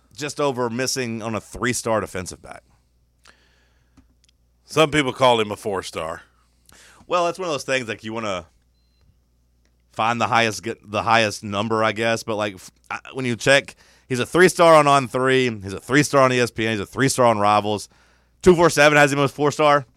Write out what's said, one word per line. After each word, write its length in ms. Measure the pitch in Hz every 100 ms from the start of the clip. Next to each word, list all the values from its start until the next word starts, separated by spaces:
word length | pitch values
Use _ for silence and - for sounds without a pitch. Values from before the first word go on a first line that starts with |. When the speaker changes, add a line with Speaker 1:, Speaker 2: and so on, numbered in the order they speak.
| _ -
Speaker 1:
just 240 | 147 -
over 300 | 143 123 123
missing 520 | 117 131 135 120 113
on 140 | 110 107
a 60 |
three-star 600 | - - 117 120 117 110
defensive 400 | 92 92 87 78
back. 220 | 67 - _ _ _ _ _ _ _ _ _ _ _ _ _ _ _ _ _ _ _ _ -
Speaker 2:
Some 260 | 147 156
people 220 | 151 131
called 280 | 107 127 117
him 100 | 107
a 40 | 101
four-star. 680 | 110 95 - 95 80 82 _ _ _ _ _ - - _ -
Speaker 1:
Well, 200 | 175 170
that's 120 | 165
one 100 | 185
of 60 |
those 120 | 139 -
things, 220 | 131 113
like, 160 | 104
you 100 | 110
wanna 340 | 113 110 90 85 _ _ _ _ _ _ _ _ _ _ _ _ _ _
find 280 | - 113 117
the 80 | 104
highest, 360 | 117 113 98
get 160 | 113 - -
the 140 | 104
highest 400 | 95 113 107 -
number, 400 | 107 101 110 110
I 80 | 110
guess. 320 | 107 117 113
But, 120 | - 104
like, 200 | 107 92
f-, 160 | - _ -
I, 100 | - -
when 120 | 135 127
you 100 | 113
check, 400 | 143 139 - - _ _ -
he's 120 | 123
a 60 | 113
three-star 480 | 165 185 - 170 156
on 120 | 143
On 200 | 139 123
Three. 420 | 131 131 131 127 110
He's 120 | 98
a 60 | 95
three-star 420 | - 139 139 143
on 100 | 131
E 80 | 127
S 120 | 120
P 140 | - 110
N. 60 |
He's 80 | 110
a 60 | 92
three-star 400 | 107 131 - 123
on 120 | 107
Rivals. 520 | 101 107 104 104 - _ _ _ _ _
Two 140 | 185 170
four 140 | 170
seven 280 | 143 147 147
has 160 | 147
him 60 | 143
as 120 | 139
four-star, 540 | - 143 139 151 143 131